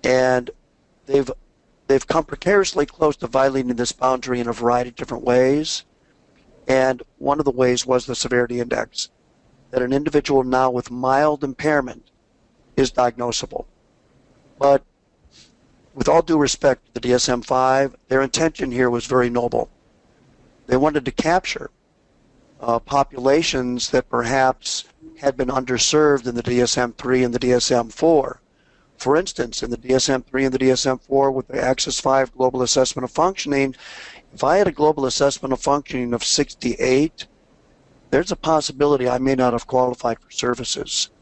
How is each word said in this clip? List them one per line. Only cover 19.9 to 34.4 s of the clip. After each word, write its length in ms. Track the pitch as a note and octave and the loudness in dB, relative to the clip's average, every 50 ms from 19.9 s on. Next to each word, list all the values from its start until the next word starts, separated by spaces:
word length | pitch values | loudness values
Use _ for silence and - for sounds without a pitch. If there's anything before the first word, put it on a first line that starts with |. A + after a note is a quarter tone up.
| _ _ _ _ _ _ _ _ _ _ _ _ _ _ _ | _ _ _ _ _ _ _ _ _ _ _ _ _ _ _
They 120 | - B2 B2+ | -2 0 2
wanted 260 | C#3 D#3 D3 D3+ B2+ | 2 2 0 0 -4
to 80 | C3+ - | -4 -4
capture, 580 | - - D#3 E3+ F#3 - - - - C3+ - _ _ _ _ _ _ _ _ _ _ _ _ _ _ _ _ _ _ - | -2 0 2 2 0 0 -4 -10 -10 -10 -14 _ _ _ _ _ _ _ _ _ _ _ _ _ _ _ _ _ _ -2
uh, 160 | A#2 A#2 A#2 | -2 -2 -2
populations 1120 | - - C#3+ C#3+ C#3 - - C3+ B2 C3+ C#3 D#3 E3 - - C3+ B2+ B2 B2 B2 - - | -2 0 0 0 0 0 -4 -2 2 2 2 2 2 0 -2 -2 -4 -4 -4 -6 -6 -2
that 180 | - B2+ B2 _ | -2 -2 -2 _
perhaps 760 | - A#2+ A#2+ A#2 C3 C3+ C3 C3 C3 _ - - - - - _ _ _ - - - - | -4 -4 -2 0 0 2 2 0 0 _ -6 -8 -8 -8 -10 _ _ _ -20 -20 -20 -4
had 160 | - C#3 C3 | -2 -2 -2
been 120 | B2 C3 B2 | 0 -4 -2
underserved 800 | C3+ C3+ C3 B2 B2+ A#2 - - - D3+ D3+ D3+ C#3+ C3+ A#2+ | -2 -4 -2 -2 -2 -2 0 2 2 4 4 4 4 2 0
in 80 | B2+ A#2+ | -4 -6
the 80 | A#2+ A#2+ | -4 -4
D 200 | - B2 B2 B2 | -2 0 2 2
S 160 | A#2+ - - | 2 0 -2
M 160 | B2 A#2+ A2 | -2 -4 -6
three 300 | _ - A#2+ B2+ B2+ B2+ | _ -4 0 2 2 2
and 100 | B2 A#2+ | 0 0
the 40 | B2 | -2
D 140 | B2 B2 B2 | 0 2 2
S 180 | B2 - - | 2 2 2
M 200 | C3 A#2+ A#2 A2+ | 0 0 0 -2
four. 500 | - - - E3 E3 D3+ C3+ C3 - - _ _ _ _ _ _ _ _ _ _ _ | -4 0 2 4 4 4 2 0 -6 -12 _ _ _ _ _ _ _ _ _ _ _
For 220 | _ - B2 C#3+ D#3 | _ -2 0 2 2
instance, 440 | F#3 - - - B2 A#2+ - - - | 0 -2 -6 -6 -6 -6 -6 -8 -6
in 80 | A#2+ | -6
the 60 | A#2+ | -8
D 160 | - - B2+ B2+ | -8 -2 0 0
S 160 | C3 - - | 2 2 2
M 140 | C#3 C3 B2 | 0 -2 -2
three 240 | _ - C3 C3+ | _ -4 -2 -2
and 80 | C3+ B2+ | 0 0
the 40 | C3 | 2
D 120 | C3 C3 | 2 2
S 160 | B2+ B2 - | 2 2 2
M 100 | C#3 C3 | -2 -2
four 340 | B2 _ _ C3+ C3+ C#3 C#3 | -2 _ _ 0 2 2 2
with 160 | C3+ C3 B2+ _ | 0 -2 -6 _
the 140 | B2+ C#3 B2+ | -6 -4 0
Axis 380 | B2 C3 - - - C3 - | 0 0 -2 -2 -6 -6 -4
five 320 | - C#3 C3 C3+ C3 B2+ _ | 0 2 2 2 2 0 _
global 300 | C3 C3 B2+ C3 B2+ B2+ | -2 -2 0 0 0 -2
assessment 420 | A#2+ - C3+ C3 - - C#3+ B2+ | 0 2 2 2 0 0 -6 -8
of 60 | B2 | -6
functioning, 640 | - - D#3+ F#3 G3 - - D3+ C#3+ C#3 C#3 C3+ B2+ - - - - - - - - - _ _ - | -2 0 0 0 0 -2 -4 -2 0 0 0 0 -2 -8 -18 -20 -20 -20 -20 -20 -20 -20 _ _ -8
if 100 | - | -4